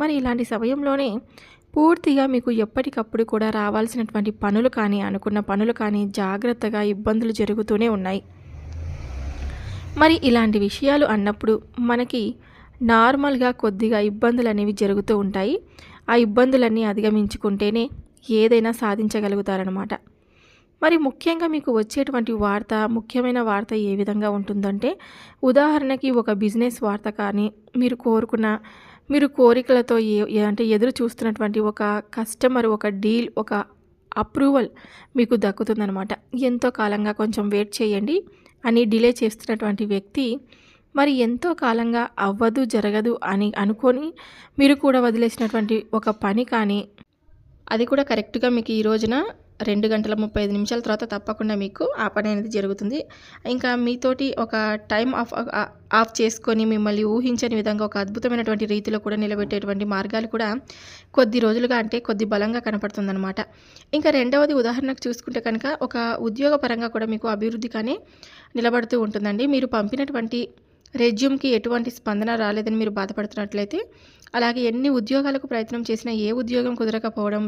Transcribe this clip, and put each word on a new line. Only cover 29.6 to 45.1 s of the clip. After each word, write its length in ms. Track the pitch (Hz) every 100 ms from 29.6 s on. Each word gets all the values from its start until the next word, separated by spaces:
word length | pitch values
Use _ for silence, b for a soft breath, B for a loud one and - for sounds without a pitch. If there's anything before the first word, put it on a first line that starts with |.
| 247 247 240 233 220 208
ఏ, 20 | 208 214
ఏ, 40 | 208
అంటే 160 | 208 226 214
ఎదురు 180 | 247 254
చూస్తున్నటువంటి 600 | 233 - 226 214 214 214 214
ఒక 120 | 214 208 208 - -
కస్టమర్, 500 | 226 - 254 254 226 214
ఒక 160 | 208 196 214
డీల్, 240 | 233 240 -
ఒక 100 | 214 208 202 _ _ _ _ 214
అప్రూవల్ 460 | 214 - 277 277 214 B B B B 254
మీకు 180 | 233 233 202
దక్కుతుందనమాట. 640 | 196 220 220 202 190 196 - _ 247 254
ఎంతో 220 | 240 247 240
కాలంగా 340 | 214 208 208 208
కొంచెం 260 | 214 220 208 202
వెయిట్ 180 | 208 -
చేయండి 380 | 220 196 220 359 - b b b 233
అని 160 | 233 226
డిలే 180 | 226 240 240
చేస్తున్నటువంటి 640 | 220 220 - 214 214 202 208
వ్యక్తి 340 | 196 196 285 247 269 b b b b _ 277
మరి 120 | 285 262 233
ఎంతో 220 | 240 349 330
కాలంగా 420 | 262 226 233 233 240 - 196
అవ్వదు, 340 | 202 226 240 240 220
జరగదు 400 | 208 214 226 233 -
అని 160 | 196 208 214
అనుకొని 420 | 202 220 262 254 311 B B B B -
మీరు 160 | 277 285 285
కూడా 160 | 254
వదిలేసినటువంటి 680 | 240